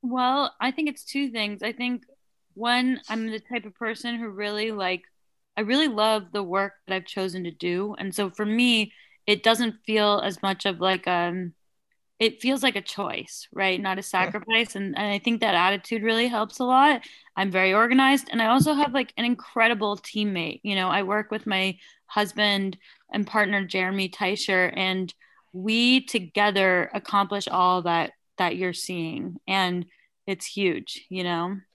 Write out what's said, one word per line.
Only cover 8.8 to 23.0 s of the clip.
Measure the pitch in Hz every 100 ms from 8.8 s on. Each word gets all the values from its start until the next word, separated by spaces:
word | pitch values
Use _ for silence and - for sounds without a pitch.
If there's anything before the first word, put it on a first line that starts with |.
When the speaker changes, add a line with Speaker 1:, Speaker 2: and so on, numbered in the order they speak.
| 214 - - _ -
Speaker 1:
it | 208
doesn't | 220 226 233 226 -
feel | 214 208 208
as | - 180
much | 196 190 202
of, | 175
like, | 180 185 180
um, | 175 175 180 180 - _ _ _ _ _ _
it | 220 -
feels | 247 269
like | 269 208
a |
choice, | - - 202 - - - -
right? | - 190 185
Not | 196 190
a |
Speaker 2:
Yeah. |
Speaker 1:
sacrifice. | 190 185 185 208 196 226 233 202
And, | 196 160
and | 208
I | 202
think | 233 233
that | 226
attitude | 180 180 202 - 226
really | 214 226 240
helps | 233 220 -
a |
lot. | 247 254 285 262 - - - -
I'm | 196
very | 185 190
organized. | 196 233 262 269 277 -
And | 233
I | 220
also | 254 269
have, | 285 294
like, | 262 254 -
an |
incredible | 240 240 - - 226 233 208 202
teammate. | - 214 208 185 160 -
You | -
know, | 196 185
I | 175
work | 190 208 208
with | 220 208
my | 190 190 185 - _ _
husband | - 208 - 208 202 196 185 _ _